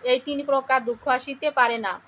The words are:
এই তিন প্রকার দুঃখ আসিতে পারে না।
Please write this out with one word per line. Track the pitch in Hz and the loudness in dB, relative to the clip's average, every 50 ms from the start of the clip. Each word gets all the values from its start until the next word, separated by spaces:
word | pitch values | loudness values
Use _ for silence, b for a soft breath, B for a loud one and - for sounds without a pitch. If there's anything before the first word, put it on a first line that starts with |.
| - | 2
এই | 247 254 262 | 2 0 0
তিন | 262 294 285 277 285 | 0 -4 -6 -4 -2
প্রকার | 285 277 269 262 - 262 262 233 | 0 0 0 2 2 0 0 2
দুঃখ | 233 233 - - | -2 -6 -4 -2
আসিতে | 294 254 254 - 285 269 262 302 302 | 0 0 0 -2 -8 -8 -4 -4 -2
পারে | 285 269 247 233 233 | 2 2 2 2 2
না। | 233 214 190 180 185 _ | -2 -4 -6 -8 -8 _